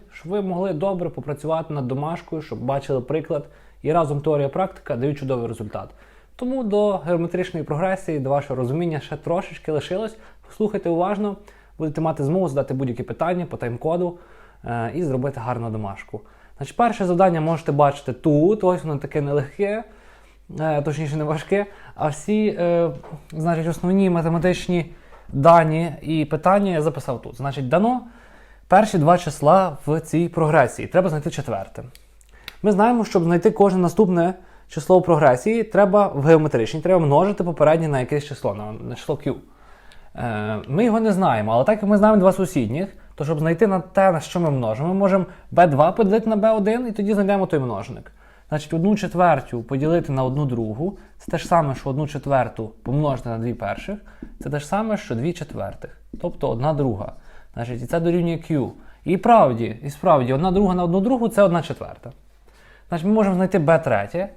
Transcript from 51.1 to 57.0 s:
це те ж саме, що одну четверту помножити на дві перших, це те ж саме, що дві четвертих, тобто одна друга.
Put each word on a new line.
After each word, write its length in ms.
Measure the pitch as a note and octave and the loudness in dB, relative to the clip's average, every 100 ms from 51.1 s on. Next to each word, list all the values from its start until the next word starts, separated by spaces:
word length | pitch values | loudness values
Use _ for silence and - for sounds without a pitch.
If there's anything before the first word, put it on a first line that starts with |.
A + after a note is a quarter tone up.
| - | -20
це 140 | - | -8
те 60 | E3 | -8
ж 100 | - | 0
саме, 280 | E3+ D3 B2 | 0 0 -4
що 140 | C#3 | -6
одну 180 | C3+ C#3+ | -4 -4
четверту 640 | C3+ C#3+ C3+ A2+ - G#2+ - | -6 -2 0 0 -6 -12 -10
помножити 460 | A#2 C#3+ D3 B2 A#2+ | -4 -2 0 -2 -6
на 80 | A2+ | -6
дві 160 | A#2+ | -6
перших, 460 | A2 G2+ G2+ - G#3 - - - - | -6 -6 -6 -8 -12 -14 -20 -18 -14
це 100 | C#3 | -8
те 100 | C#3+ | -8
ж 80 | D3 | -4
саме, 300 | G3 A3 G#3 | -4 -2 -4
що 180 | - A2+ | -4 -4
дві 180 | D#3 | -4
четвертих, 680 | E3+ - - G2 - - - - - | -6 -10 -10 -10 -10 -16 -18 -18 -10
тобто 280 | F3 - C3+ | -10 -4 -4
одна 240 | A#2+ D3 | -2 -2
друга. 400 | D3 C3+ G2 | 0 -2 -2